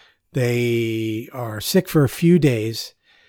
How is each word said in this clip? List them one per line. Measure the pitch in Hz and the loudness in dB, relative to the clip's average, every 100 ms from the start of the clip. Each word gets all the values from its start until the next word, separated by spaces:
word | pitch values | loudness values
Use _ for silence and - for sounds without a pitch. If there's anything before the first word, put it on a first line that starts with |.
| _ _ _ | _ _ _
they | 139 120 120 120 117 113 113 110 110 123 | -4 -2 0 0 0 -2 -2 -4 -6 -8
are | 131 117 107 | -10 -8 -8
sick | - 190 - | -2 0 2
for | 160 | 2
a | 135 | 2
few | - 170 175 | 2 4 4
days, | 147 117 110 110 - _ _ _ | 4 0 -4 -6 -12 _ _ _